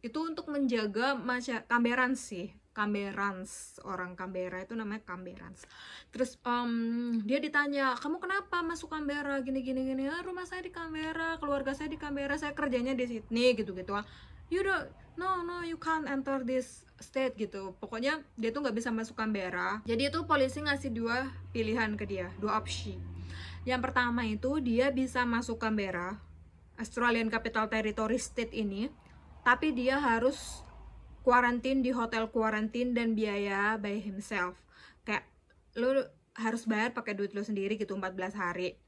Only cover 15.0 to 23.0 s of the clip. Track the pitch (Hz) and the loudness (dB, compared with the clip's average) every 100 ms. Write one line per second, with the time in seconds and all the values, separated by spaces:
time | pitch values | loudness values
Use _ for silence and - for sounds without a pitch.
15 | - - 370 381 349 349 339 330 320 320 | -16 -4 0 0 -2 -4 -6 -4 0 0
16 | 294 277 269 269 240 262 247 - - - | 0 -2 0 -2 0 0 -2 -10 -20 -20
17 | - 269 262 254 208 196 196 185 214 226 | -6 0 0 0 -6 -4 -10 -10 -8 -2
18 | 262 311 - - 226 240 285 214 233 226 | 0 0 -4 -2 -2 0 0 0 0 -2
19 | 226 - 220 208 185 180 180 208 220 226 | -2 -2 0 0 0 0 0 -2 0 2
20 | 277 302 311 294 262 269 294 285 277 226 | 2 0 2 4 4 2 0 0 0 -2
21 | 226 240 262 - - 233 220 226 220 208 | 0 0 -2 -8 -8 -2 0 2 0 -2
22 | 208 196 175 180 208 214 214 - 214 185 | -4 -4 -6 -4 0 0 0 -6 -6 -8